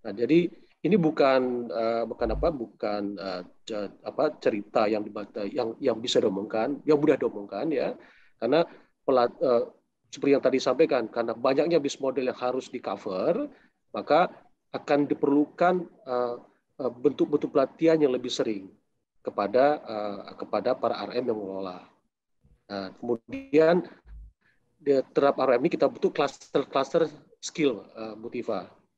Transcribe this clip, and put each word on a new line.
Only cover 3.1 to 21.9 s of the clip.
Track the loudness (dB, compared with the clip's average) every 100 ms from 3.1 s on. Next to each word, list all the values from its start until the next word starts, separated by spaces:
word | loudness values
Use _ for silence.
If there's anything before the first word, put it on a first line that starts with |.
| -6
eh, | -8 -8 -10 _
ce-, | -10 -8 -8 -10
apa, | -10 -2 -2 0
cerita | -2 -2 -2 0
yang | 2 0
dibaca, | -4 -10 -12 -8 -6
yang, | -4 -4 -2
yang | -2 -2
bisa | 0 2
diomongkan, | 2 -2 -4 -2 -2 -4
yang | 2 4
mudah | 4 2
diomongkan | 0 -6 -10 -6 -4
ya, | -2 -4 -6 -18 _ _ _
karena | 0 2 0 -6 _ _ 0
pelat-, | 2 2 0
eh, | 2 2 0 _ _ _ _
seperti | -2 2 4
yang |
tadi | 4 2
disampaikan, | 0 2 2 2 -2
karena | -4 -4 0
banyaknya | 0 2 2 2
bisnis | 0 -4
model | -4 -2 -4
yang | -2
harus | -4 -4 -6
di-cover, | -10 -8 -8 -6 -2 0 0 -4 -12 _ _ _
maka | -10 2 2 2 -4 _ _ _
akan | -12 0 0 2
diperlukan, | 0 2 4 2 2 2 2
eh, | -4 -14 -6 -2 -2 -6 -14 _ _ -6
eh, | -6
bentuk-bentuk | 0 0 2 0 0 0
pelatihan | 0 0 2 2 4
yang | 2
lebih | 0 -4
sering | -4 -2 -4 -10 _ _ _ _ _
kepada, | -8 -4 0 4 4 2
eh, | -4 -6 -6 -8 -14 -12
kepada | -4 -2 -2
para | -2 -2 -4
R | -4 -4
M | -4
yang | -4
mengelola. | -6 -8 -8 -10 -20